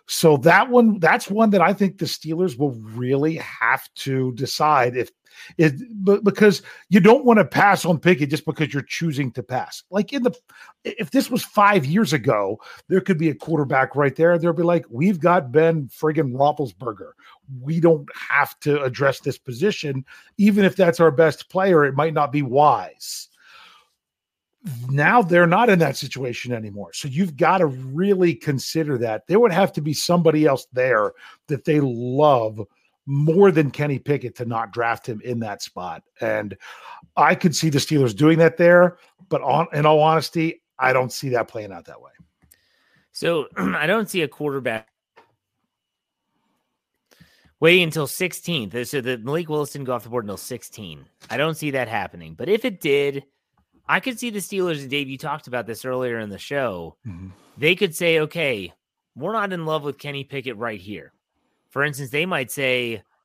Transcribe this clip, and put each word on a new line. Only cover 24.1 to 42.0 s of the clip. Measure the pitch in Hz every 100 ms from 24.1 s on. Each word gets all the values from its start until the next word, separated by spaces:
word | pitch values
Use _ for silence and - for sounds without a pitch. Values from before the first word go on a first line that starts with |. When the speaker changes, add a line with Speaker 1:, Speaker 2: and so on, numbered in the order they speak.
| _ _ _ _ _ 214 120 123
Speaker 1:
Now | 139 160 240
they're | 180 175 175
not | 185 233
in | 185
that | 151 135
situation | 135 127 131 113 123
anymore. | 117 107 101 95
So | - 147
you've | 131 190 139
gotta | 170 185 160
really | 131 131 143 196 190 175
consider | 165 151 135 - 160 151 127
that. | 113 110 -
There | 190
would | 240
have | 175 196
to | -
be | 151
somebody | 147 - 175 165 156
else | 151 135 -
there | 127 131 113 101 - - - -
that | 143
they | - 151
love | 139 117 123 135 151 127 110 107 101 _ _ _ -
more | 139 151 165 196
than | 160 143
Kenny | - 147 127
Pickett | - 143 120 -
to |
not | 120 123 110
draft | 117 117 113 -
him | 107
in | 113 117
that | 107 98
spot. | - - 90 82 _ -
And | 113 107 104 98 - - - - _ -
I | 156
could | 185 185 -
see | 160
the | 139
Steelers | - 151 127
doing | 101 151 160
that | 165 165
there, | 175 175 180 175 _ _ -
but | 147
on, | 139 143 170
in | 147 151
all | 156
honesty, | 156 160 143 170 160 - _ -
I | 131
don't | 131 127
see | - 139
that | 120 107
playing | 113 104
out | 87 80
that | -